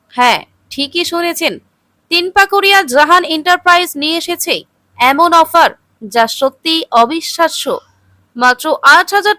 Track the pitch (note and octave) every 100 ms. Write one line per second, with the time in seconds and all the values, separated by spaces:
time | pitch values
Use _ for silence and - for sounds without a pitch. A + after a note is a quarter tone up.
0 | _ - B3 F#3 - _ - - C#4 E4+
1 | E4+ E4+ E4+ E4+ D#4 F#3 _ _ _ _
2 | - F4 F4+ G4 G4+ G4+ G4 G4 D#4 B3+
3 | D4+ F4+ F4+ D#4+ D#4+ F4+ F4+ F4 F4 C#4+
4 | D4+ E4 D#4+ E4+ - F3 - _ _ -
5 | B3 C#4 E4+ E4 D#4+ E4+ C#4 - _ _
6 | G#3 A#3 A3+ - C4+ - E4 E4 - A#3
7 | A#3 E4 - - D#4+ - C#4 F#3+ - _
8 | _ _ _ A#3+ B3 B3 D#4 D4+ C4+ D#4+
9 | F4+ G4+ G4